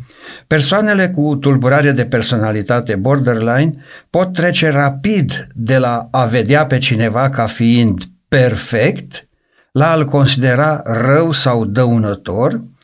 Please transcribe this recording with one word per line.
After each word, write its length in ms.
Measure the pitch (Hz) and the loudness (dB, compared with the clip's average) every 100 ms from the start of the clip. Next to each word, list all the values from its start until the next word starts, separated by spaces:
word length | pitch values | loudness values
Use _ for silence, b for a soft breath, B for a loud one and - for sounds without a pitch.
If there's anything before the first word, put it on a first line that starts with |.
| B B B B B | B B B B B
Persoanele 600 | 156 139 196 214 202 180 | 0 2 0 2 2 0
cu 260 | 180 147 143 | 0 0 0
tulburare 560 | 143 135 123 143 143 | 2 2 2 2 2
de 140 | 135 131 | 0 0
personalitate 920 | 120 113 120 107 107 98 120 117 101 | -2 -2 -2 0 -2 -2 -2 -2 -2
borderline 760 | 110 143 127 117 113 123 160 160 B B B | 0 0 0 0 0 0 0 -2 B B B
pot 240 | 165 185 | -2 -2
trece 360 | 185 180 160 160 | 0 -2 0 0
rapid 800 | 139 143 135 202 214 143 - - - | 2 0 -2 -2 0 -2 -4 -10 -8
de 220 | 113 131 | 0 0
la 300 | 127 120 - | 2 -2 -4
a 140 | 127 120 | -2 0
vedea 400 | 120 107 147 143 | 0 2 2 2
pe 120 | 131 | 0
cineva 520 | 131 110 113 113 135 | 0 0 0 0 -2
ca 160 | 135 110 | 0 -4
fiind 580 | - 117 120 113 90 - _ _ | 0 2 4 2 0 -6 _ _
perfect 1000 | 139 127 113 - 117 135 - - - - _ _ _ _ | 2 2 0 -4 0 0 -2 -10 -18 -20 _ _ _ _
la 200 | 131 156 | 0 2
a-l 140 | 165 139 | 2 0
considera 760 | 143 139 131 127 123 151 151 - | 2 2 2 0 2 0 -2 -4
rău 460 | 113 120 143 165 | -2 2 2 2
sau 340 | 147 135 120 104 | 0 0 0 -2
dăunător 960 | 104 123 117 107 98 - 92 139 226 - B | 0 2 2 0 -4 -6 -2 -2 -2 -10 B